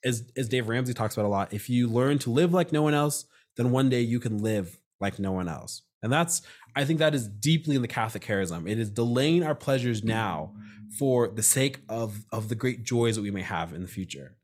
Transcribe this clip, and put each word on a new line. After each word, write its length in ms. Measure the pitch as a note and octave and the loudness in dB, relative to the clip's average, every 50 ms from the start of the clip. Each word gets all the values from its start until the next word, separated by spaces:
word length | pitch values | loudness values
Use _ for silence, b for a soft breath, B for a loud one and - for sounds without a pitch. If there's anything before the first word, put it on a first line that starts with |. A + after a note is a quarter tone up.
| - | 0
As, 260 | C3 B2 A2+ A#2+ - _ | 0 -2 -2 -6 -8 _
as 120 | - C3 A2+ | -4 -2 0
Dave 200 | C3 B2+ A#2 A2 | 0 0 0 0
Ramsey 260 | A2+ B2 C3 B2 A#2+ | 0 0 0 -2 -2
talks 200 | - A#2 G#2+ - | -2 -2 -2 0
about 120 | - G#2 | 0 0
a 20 | G#2 | 2
lot, 240 | G2+ G2 G2 - | 2 0 0 -2
if 160 | - G#2 - - | -4 -10 -4 0
you 200 | B2 B2 B2 A#2 | 2 2 2 4
learn 320 | A2+ A#2+ B2+ C#3 D3 C#3+ | 2 2 2 4 2 0
to 100 | C3+ B2 | 0 0
live 220 | A#2 C#3 E3+ F3 | 2 4 4 4
like 200 | F3 F#3 E3+ E3+ | 4 2 2 2
no 100 | D#3 D3+ | 2 2
one 120 | D3+ D3+ D3 | 4 4 4
else, 300 | D3 D3 D3 C#3+ - - b b b b b _ | 4 2 2 0 -4 -8 b b b b b _
then 160 | - A#2+ B2 | 0 2 2
one 160 | B2 C3 C3+ C3 | 4 4 4 4
day 120 | B2 B2 | 4 2
you 200 | A#2+ A#2 A#2+ B2 | 2 2 0 -2
can 180 | A#2+ A#2+ G#2+ G#2 | 0 -2 -2 0
live 400 | G#2 A2 A2 G#2 F#2+ E2 - - _ _ _ _ | 0 0 0 0 -2 -4 -10 -20 _ _ _ _
like 180 | G2 G2 F#2+ - | -4 -4 -2 -2
no 140 | G2 - | -4 -2
one 160 | F#3+ F#2 F2+ F2 | -2 -2 -2 -4
else. 340 | D#2 - - - - - _ _ _ _ - | -6 -8 -10 -12 -14 -14 _ _ _ _ -2
And 80 | A2+ | 0
that's, 300 | C3 D#3 E3+ E3+ - - B B B B B B _ | 2 2 2 0 -2 -4 B B B B B B _
I 80 | C3+ C#3+ | 0 2
think 160 | C#3 E3 D3+ | 2 4 4
that 160 | D#3 D#3 D3 | 4 4 4
is 100 | C3+ A#2 | 2 -2
deeply 480 | G#2 G2+ G#2 G#2+ C#3+ D#3+ D#3+ D#3+ D#3 C#3+ | -4 -8 -2 2 2 2 4 2 0 0
in 80 | C3 | 0
the 60 | A#2+ A2+ | 0 0
Catholic 360 | - B2+ A2+ A2 A2+ G2+ - | -2 -2 -2 -2 -4 -8 -4
charism. 460 | - G#2+ G2 F#2+ E2+ E2+ E2+ D#2+ F2+ | -2 0 0 0 -2 -4 -6 -4 -2
It 80 | G#2+ A2+ | -2 -2
is 120 | A2+ G#2 | -2 -2
delaying 520 | G#2 A#2 A#2 A#2 A#2+ B2+ C3+ D#3 E3 F3 | 0 0 0 2 2 2 4 4 4 2
our 140 | F3 D#3 D3 | 2 0 -2
pleasures 480 | - - - C3+ C3+ A#2+ B2 A#2 G#2+ G#2 | -2 0 0 0 2 2 0 -2 0 0
now 500 | A2+ A2 A2+ A2+ G2+ E2+ D2+ D#2 D#2+ B B B B B B B - - | -2 0 0 -2 -2 -4 -4 -6 -10 B B B B B B B -16 -6
for 300 | - C#3 C3+ B2+ B2 A#2+ | -2 0 2 4 4 2
the 160 | A2+ G#2 A2+ | 2 0 0
sake 380 | G#2+ - - C3+ C3+ C#3 C3+ - - - | 2 2 4 4 2 0 -2 -6 -10 -8
of, 360 | A2 A#2 A#2 G#2+ G#2 G#2 - _ | -6 -6 -4 -6 -6 -10 -12 _
of 180 | - A2+ G#2+ G#2+ | -6 -6 -4 -4
the 60 | A#2+ | -4
great 300 | G#2+ B2+ B2+ B2 B2 A2 | -2 -2 -2 -2 -2 -4
joys 320 | - B2 A#2+ A#2 A#2 G#2+ | -2 0 2 2 2 2
that 60 | A2 | 0
we 100 | G#2 G2+ | -2 -4
may 100 | G2+ F#2+ | -4 -4
have 300 | F#2 - G2 E2 E2 E2 | -6 -4 -4 -4 -4 -6
in 100 | E2+ E2 | -8 -10
the 60 | F#2 F2+ | -10 -10
future. 480 | - F#2+ F#2+ E2+ - C#2 C2+ B1+ - _ | -8 -10 -8 -8 -10 -14 -14 -18 -20 _